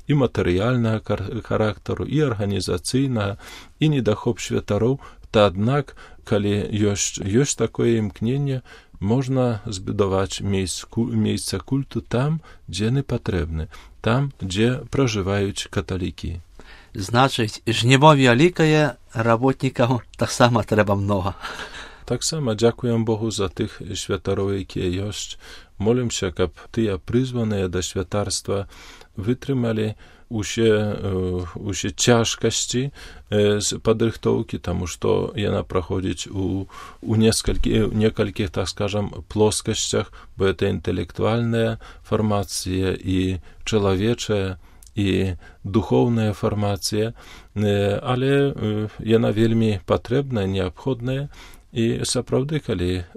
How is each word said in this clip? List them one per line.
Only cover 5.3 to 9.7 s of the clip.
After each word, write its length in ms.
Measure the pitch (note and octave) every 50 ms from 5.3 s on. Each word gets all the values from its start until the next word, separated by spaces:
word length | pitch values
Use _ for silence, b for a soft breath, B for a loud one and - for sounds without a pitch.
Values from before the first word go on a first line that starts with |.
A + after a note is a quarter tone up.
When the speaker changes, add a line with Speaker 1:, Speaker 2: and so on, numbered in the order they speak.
Speaker 1:
то 140 | - A2 G#2
аднак, 500 | G2+ F2+ G2 G#2 A#2+ C#3 D3 - - B B B B B B -
калі 260 | - A2 G#2 G2+ G2+ G2+ G#2 - - - G2+ G#2 G2+
ёсць, 300 | G2+ - - - - -
ёсць 340 | - F#2+ G#2 B2 C#3+ - -
такое 460 | - A#2 A2 - - A#2+ A#2+ A#2 A2+
імкненне, 640 | G#2+ G2+ - - A2 A#2 C3 C#3+ C#3+ C#3 C3 B2+ B B B B B B B -
можна 640 | F#2+ G2+ A#2 C3+ C3 B2+ C3+ B2+ B2+ A#2+ A2+ G2+ -
збудаваць 760 | A#2